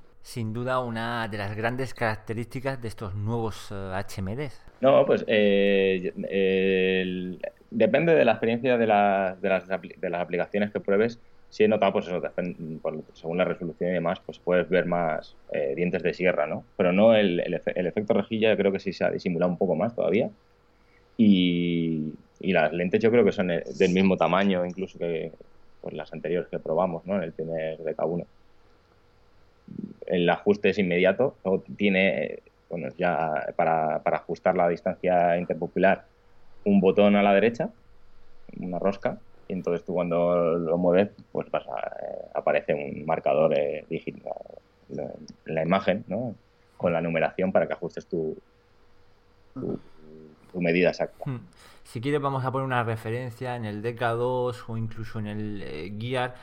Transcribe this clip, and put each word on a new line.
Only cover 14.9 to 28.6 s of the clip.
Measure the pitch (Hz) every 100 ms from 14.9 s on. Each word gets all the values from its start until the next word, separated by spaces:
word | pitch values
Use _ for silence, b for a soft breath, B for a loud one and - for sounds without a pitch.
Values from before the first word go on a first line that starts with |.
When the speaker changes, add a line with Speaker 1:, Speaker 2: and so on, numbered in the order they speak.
| 87 82 78 - - -
Speaker 2:
eh, | 78 71
dientes | 69 90 87
de | 85
sierra, | 78 90 - 76
¿no? | 101 - -
Pero | 90
no | 92 110
el, | 110 101 87
el | -
efe-, | 87 -
el | - 90
efecto | 107 104
rejilla, | 104 98 110 110
creo | 101 98
que | 95
sí | -
se | -
ha | 90
disimulado | 90 98 82 87
un | 87
poco | 95 82
más | -
todavía. | - 82 98 190 - _ _ _ b b b _ -
Y, | 107 95 90 87 87 85 82 80 78 76 _ _
y | 95
las | 87 78
lentes | 85 90 107
yo | 110
creo | 120
que | 101
son, | 98 90
eh, | 82 - -
del | 92
mismo | 92 98 90
tamaño | 82 90 101 92 87
incluso | 90 95 -
que, | 85 82 85 - - - - -
pues, | -
las | 78 76
anteriores | 80 80 87 -
que | 82
probamos, | 76 80 92 82 87
¿no? | 98
En |
el | 82
primer | - 80 82 80 80
D | 78
K | 78
uno. | 80 87 - _ _ -